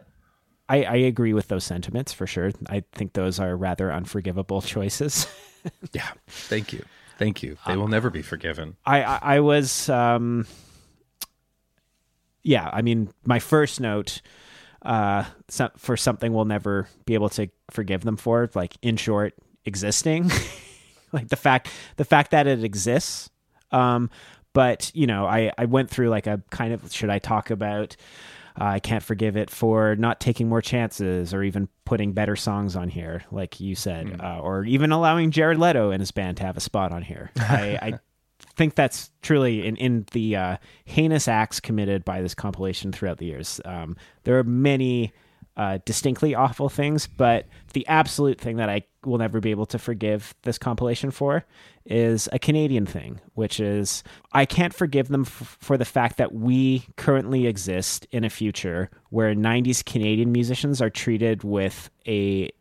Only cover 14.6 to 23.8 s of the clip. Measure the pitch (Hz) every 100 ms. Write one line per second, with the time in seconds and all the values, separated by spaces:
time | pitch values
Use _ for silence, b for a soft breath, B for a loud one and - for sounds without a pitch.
14.6 | B B - 113 101 101 104 - - -
15.6 | 123 - - 117 131 110 117 110 107 104
16.6 | 101 98 95 _ - 110 104 - 98 -
17.6 | - - 98 95 113 107 120 117 120 98
18.6 | 87 - 120 113 - 104 104 - _ _
19.6 | - 98 104 - 160 160 175 B B B
20.6 | B B B B B 143 117 135 143 127
21.6 | - B B - 143 151 143 156 139 123
22.6 | 110 101 101 127 - - - _ _ _
23.6 | _ 131